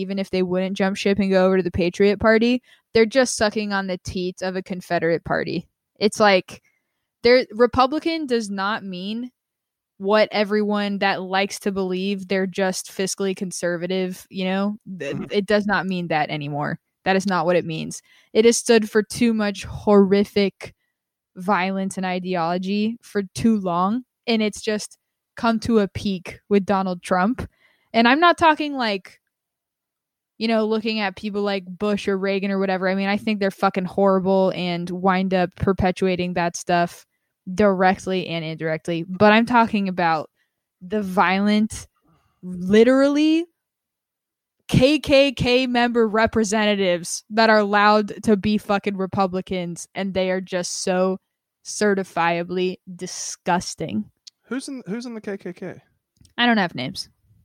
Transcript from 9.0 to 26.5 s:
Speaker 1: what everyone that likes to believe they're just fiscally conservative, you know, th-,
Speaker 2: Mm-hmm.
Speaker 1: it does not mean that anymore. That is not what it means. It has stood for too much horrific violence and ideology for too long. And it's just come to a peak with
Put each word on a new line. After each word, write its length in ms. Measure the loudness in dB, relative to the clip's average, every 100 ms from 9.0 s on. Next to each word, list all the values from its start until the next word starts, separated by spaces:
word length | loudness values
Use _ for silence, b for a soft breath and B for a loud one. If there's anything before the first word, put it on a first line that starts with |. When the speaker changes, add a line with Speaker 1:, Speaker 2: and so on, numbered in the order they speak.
| -8 -8 -10 _ _ _ _ _ _ _
Speaker 1:
what 260 | 2 4 4
everyone 680 | 2 0 0 0 0 -2 0
that 240 | 0 0
likes 380 | -2 -2 -2 -2
to 100 | -4
believe 560 | -2 -2 -2 -2 -4 -2
they're 200 | -2 -2
just 440 | -2 -2 -2 -10
fiscally 460 | -6 -6 -2 -4 -4
conservative, 920 | -6 -4 -4 -4 -4 -4 -4 -6 -12
you 140 | -6
know, 320 | -4 -2 -2 -4 -12 -10
th-, 160 | -8
Speaker 2:
Mm-hmm. 100 | -8 -4
Speaker 1:
it 160 | -4 0
does 180 | 0
not 220 | 0 -2 -2
mean 220 | -4 -2
that 200 | -2 -2
anymore. 520 | -4 -6 -6 -6 -6 _ _
That 100 | 0
is 100 | 0 0
not 200 | 0 2
what 80 | 0
it 80 |
means. 380 | 0 -6 -8 -12 b b b
It 120 | 4
has 120 | 4 4
stood 320 | 4 2 4
for 120 | 0
too 300 | -2 0 0
much 320 | 2 -2 -4
horrific 1080 | -10 -6 4 6 6 4 2 0 -2 -2 -18 _ _ _ _ _ _ -12
violence 600 | -2 0 0 -2 -4 -4
and 80 |
ideology 920 | -4 -4 -4 -2 -2 -2 -2 -2 -2 -4
for 220 | -8 -6 -6
too 240 | -2 0 0
long. 420 | 0 -2 0 -2 -8 _ -2
And 160 | 0
it's 180 | 0 -4
just 380 | -6 -6 -6 -16 _ _ _ -4
come 240 | -2 0
to 180 | 2 2
a 100 | 2
peak 520 | -4 -6 -6 -10 -18
with 160 | _